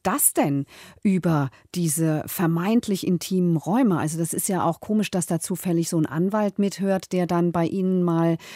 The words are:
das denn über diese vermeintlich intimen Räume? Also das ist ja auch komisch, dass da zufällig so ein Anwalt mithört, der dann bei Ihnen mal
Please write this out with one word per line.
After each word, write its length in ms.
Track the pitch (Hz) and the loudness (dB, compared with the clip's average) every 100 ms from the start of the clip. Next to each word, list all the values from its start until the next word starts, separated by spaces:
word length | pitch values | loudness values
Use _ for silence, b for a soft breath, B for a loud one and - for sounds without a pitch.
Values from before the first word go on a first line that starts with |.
das 300 | 185 269 - | -2 0 0
denn 320 | - 165 139 139 B B B | 2 2 0 -4 B B B
über 460 | 208 185 175 156 135 B B 180 | 0 2 2 2 0 B B -4
diese 480 | 165 156 160 156 - | -2 0 0 0 -4
vermeintlich 800 | - 165 165 185 233 - 190 - | -2 0 0 2 0 0 -2 0
intimen 520 | 175 - 185 180 165 | -2 0 0 2 2
Räume? 400 | - 226 240 160 | 2 2 2 2
Also 200 | 151 160 | 0 -2
das 160 | 165 | -4
ist 140 | - - | -4 -2
ja 160 | 180 | 0
auch 160 | 170 160 | 0 -2
komisch, 320 | - 214 196 | -2 -2 0
dass 140 | 190 - | -2 -2
da 140 | 170 | -2
zufällig 480 | - 185 185 170 165 | -2 -6 -2 0 0
so 80 | 170 | 0
ein 80 | 156 | 0
Anwalt 540 | 147 185 214 208 196 | 0 0 0 0 0
mithört, 520 | 202 170 196 190 - | -2 0 -2 -2 -2
der 160 | 180 175 | -2 0
dann 240 | 175 175 | 2 2
bei 140 | 170 170 | 2 0
Ihnen 380 | 196 185 185 | 0 0 2
mal 340 | 175 165 165 165 B | 2 2 2 0 B